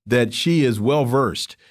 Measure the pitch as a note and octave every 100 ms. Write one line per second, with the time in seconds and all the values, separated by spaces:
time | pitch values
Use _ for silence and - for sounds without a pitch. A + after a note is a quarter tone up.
0 | - A#2+ A#2 - E3+ E3 C3 G#2 A2 D3
1 | A#2+ C3+ F#3 A2+ - - _